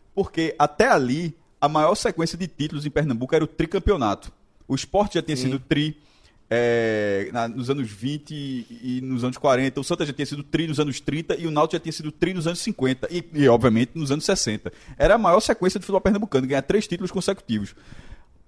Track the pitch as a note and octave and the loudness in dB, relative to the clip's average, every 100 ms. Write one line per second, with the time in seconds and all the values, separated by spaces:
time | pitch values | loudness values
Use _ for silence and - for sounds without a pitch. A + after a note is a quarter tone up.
0 | _ - F#3 - D#3+ - D3 - B3 F#3+ | _ -4 -4 -2 -4 0 0 4 4 6
1 | B2+ D#3 E3+ - _ - C#3+ D3+ D#3 G3+ | 4 0 -4 -8 _ -2 0 4 4 4
2 | A#3 - E3 E3+ F#3 - D3+ D3 D3 D3 | 0 0 -4 -4 -8 -4 -4 -4 -4 -2
3 | D3 A2+ B2+ D#3+ D#3 - D#3 - - F#3 | 0 -2 2 2 0 -2 -2 0 0 2
4 | A2 G2 - - _ _ - C3+ - G3 | 2 -2 -6 -20 _ _ -6 -6 0 0
5 | G#3 E3+ D#3+ C#3 B2+ C3+ - D3 D3+ D3+ | 2 0 -2 -2 -2 -4 -2 0 0 -4
6 | _ _ _ _ - A#2 A#2+ A#2 A2+ G#2+ | _ _ _ _ -4 0 2 2 2 0
7 | G#2 G2 G2+ A#2 A#2 A#2 B2 C#3+ A#2 G2+ | 0 -2 -2 -4 -4 -4 -4 -2 -4 -6
8 | B2 D3 D3 D#3 C#3 B2+ A2 A#2+ B2 B2+ | -8 -8 -10 -12 -8 -8 -10 -12 -8 -6
9 | C3 B2+ B2 B2+ C#3+ B2+ C3+ C#3 C3+ F3 | -4 -4 -4 -2 0 2 0 -4 -4 -4
10 | D3+ C3 C#3+ D3 - - E3 D3+ D3 B2+ | -4 -4 -6 -8 -4 -2 -2 -2 -2 -2
11 | - D3 D#3+ D#3+ E3 D3+ D#3+ E3 E3 - | -4 -6 -2 -2 0 2 2 0 -6 -8
12 | D#3 - E3 F#3 D#3+ F3 - - C3 C3 | -10 -2 -2 0 -4 -4 -6 -2 0 0
13 | - F3 - D3+ C#3 A#2 A#2+ A2+ B2 E3 | -4 -6 -6 4 6 6 6 4 0 -2
14 | C#3+ D3 - F#3+ - G#2+ - - - C#3 | -4 -2 0 0 0 -4 -8 -14 -18 0
15 | D#3 A3+ G3 F#3 A3+ A#3 F3+ G3+ F3+ F#3+ | 4 4 6 4 4 0 0 -2 -2 0
16 | F#3+ G3+ G#3+ C3 C3 C#3 - G3+ - - | 2 0 2 0 2 -2 2 0 0 -6
17 | F3+ F#3+ F3 G3 - G#2+ G2+ - - - | -4 -4 -2 -4 -2 -4 -4 -10 -20 -20
18 | - - - _ | -18 -20 -20 _